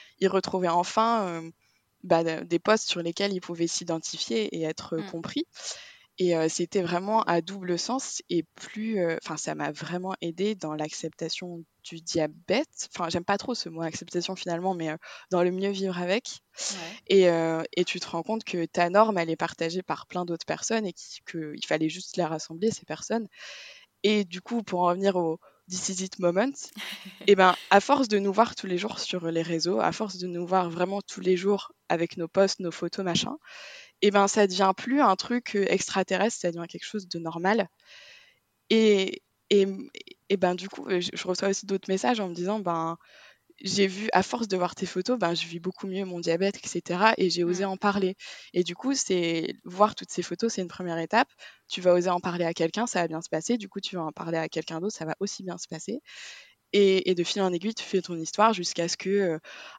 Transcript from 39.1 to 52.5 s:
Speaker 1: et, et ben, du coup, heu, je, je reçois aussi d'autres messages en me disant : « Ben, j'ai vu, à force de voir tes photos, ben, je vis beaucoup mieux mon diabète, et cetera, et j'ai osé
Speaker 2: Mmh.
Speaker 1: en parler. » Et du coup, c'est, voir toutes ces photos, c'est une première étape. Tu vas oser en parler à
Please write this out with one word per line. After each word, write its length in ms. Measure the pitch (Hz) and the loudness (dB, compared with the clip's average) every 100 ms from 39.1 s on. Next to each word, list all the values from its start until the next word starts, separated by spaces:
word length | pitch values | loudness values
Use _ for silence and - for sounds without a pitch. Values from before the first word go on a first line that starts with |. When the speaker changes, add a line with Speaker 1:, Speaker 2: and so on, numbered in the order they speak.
| - - _ _ | -4 -14 _ _
Speaker 1:
et, 160 | 208 196 190 - - - - - | 4 4 0 -12 -16 -20 -18 -2
et 80 | 196 | 2
ben, 180 | 180 | 2
du 140 | 180 190 | 0 -6
coup, 200 | - - | -12 -2
heu, 120 | 185 | -2
je, 100 | 180 | -2
je 160 | - 180 | -4 -4
reçois 200 | 180 196 | 0 0
aussi 180 | 196 196 | -2 -2
d'autres 240 | 196 - | -4 0
messages 300 | 190 247 233 | 0 2 0
en 80 | 190 | -2
me 60 | |
disant : « 240 | 175 180 214 | -4 -2 -2
Ben, 360 | 180 165 165 165 _ - - _ _ - | -2 -2 -4 -6 _ -20 -20 _ _ -10
j'ai 240 | 190 190 190 | -4 2 2
vu, 200 | 185 214 | 2 2
à 100 | - | 2
force 240 | - 247 220 | 2 -2 -2
de 80 | 185 | -2
voir 180 | 180 - | -2 -4
tes 100 | 190 | -4
photos, 320 | 185 185 247 | -2 0 0
ben, 160 | 175 | 0
je 120 | 170 165 | 0 -4
vis 120 | 170 | -6
beaucoup 260 | 180 - 196 | -8 -6 -6
mieux 160 | 185 185 | -4 -4
mon 140 | 175 | -4
diabète, 380 | 165 170 196 202 | 0 2 0 -2
et 40 | - | -6
cetera, 460 | 180 - 175 220 - | -6 -4 4 4 6
et 120 | 185 | 2
j'ai 140 | 175 | 2
osé 200 | 170 185 | 0 0
Speaker 2:
Mmh. 20 | 196 | -2
Speaker 1:
en 100 | 190 | 0
parler. » 380 | 202 202 190 196 - - - | 0 2 0 -2 -12 -18 -4
Et 100 | 175 | -2
du 120 | 170 175 | -2 -2
coup, 180 | 254 | -2
c'est, 600 | 269 - 185 170 165 160 - | -2 0 0 2 0 -4 -8
voir 300 | - 180 214 - | -10 2 2 2
toutes 140 | 185 | -8
ces 120 | - | -6
photos, 320 | - 170 233 | -6 -2 -2
c'est 80 | - | -2
une 60 | 175 | -6
première 300 | - 180 165 | -6 -6 -4
étape. 320 | 165 220 277 _ - - _ | 2 2 2 _ -20 -20 _
Tu 120 | - | 2
vas 120 | 180 | 6
oser 160 | 180 180 | 6 4
en 100 | 180 | 0
parler 240 | 180 175 | 0 0
à 80 | 165 | -2